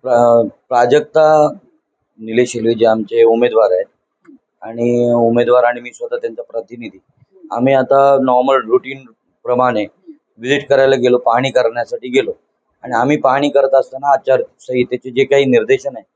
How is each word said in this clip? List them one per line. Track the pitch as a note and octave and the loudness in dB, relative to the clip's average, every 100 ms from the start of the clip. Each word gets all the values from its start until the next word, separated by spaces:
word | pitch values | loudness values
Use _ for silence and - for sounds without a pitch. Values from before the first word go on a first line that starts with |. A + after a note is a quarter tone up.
प्रा-, | B2+ A#2+ A#2+ A#2 A2+ - _ | 0 2 4 2 0 -6 _
प्राजक्ता | B2 A#2+ D3 D3+ D#3 D#3 D#3 D3+ - _ _ _ _ _ _ | -2 2 0 0 0 2 4 2 -2 _ _ _ _ _ _
निलेश | A2 A#2 B2 A#2+ | -6 -2 0 0
हिलवे | A2+ | -2
जे | A2+ A2+ | 2 2
आमचे | A2+ G#2 A#2 | 0 -2 2
उमेदवार | A2+ A2+ B2 A2 G#2 | 2 2 0 2 2
आहेत | F#2 G2 _ _ _ _ - _ _ | 0 -4 _ _ _ _ -20 _ _
आणि | G#2 A2+ A#2+ A#2+ A#2+ | -16 -6 -2 0 0
उमेदवार | A#2+ A#2 A#2 A#2+ B2 | 2 2 0 2 2
आणि | A#2+ B2 | 2 -2
मी | B2 | -12
स्वतः | A#2+ A#2+ A#2+ | -16 -10 -8
त्यांचा | A#2 A2+ A#2 | -8 -10 -10
प्रतिनिधी, | A2+ A2+ A#2+ A#2 F#2+ _ _ _ _ - | -10 -12 -16 -16 -18 _ _ _ _ -10
आम्ही | A2+ B2+ | -4 0
आता | C3+ B2+ C#3 C#3 C3+ | 0 2 2 4 2
नॉर्मल | C3 B2 C3 C3+ | 2 0 2 0
रुटीन | A2+ B2 B2+ C3+ B2 A2+ _ _ | 2 -2 -2 -18 -20 _ _ _
प्रमाणे | A#2+ B2 B2+ A2 G#2 _ - - _ _ | -4 0 0 -2 -6 _ -20 -20 _ _
व्हिजिट | A#2+ G3+ - | -4 -4 0
करायला | C#3 C3+ C3+ | 2 2 2
गेलो, | B2 B2 | 2 0
पाहणी | B2 A#2 C3 | 0 0 0
करण्यासाठी | B2+ A#2+ A#2+ A#2 A#2+ B2 | 0 -2 -4 -8 -8 -4
गेलो | B2+ - - _ _ _ _ | -4 -4 -8 _ _ _ _
आणि | B2 | -6
आम्ही | A#2 B2+ D3 | -2 0 0
पाहणी | C3+ C3+ C#3+ | 0 0 0
करत | C#3+ C3+ C3+ | 0 2 0
असताना | B2+ C3 C#3+ | -2 -6 -2
आचारसंहितेचे | C3+ - C3 - _ - B2+ B2 B2 C3 | -2 0 -2 -2 _ -8 -4 -4 -6 -6
जे | A#2+ | -4
काही | C3+ C#3 C3+ | 0 0 2
निर्देशन | A#2+ A2+ C3 C#3 A#2+ | 0 0 -2 -2 -14
आहे | - | -20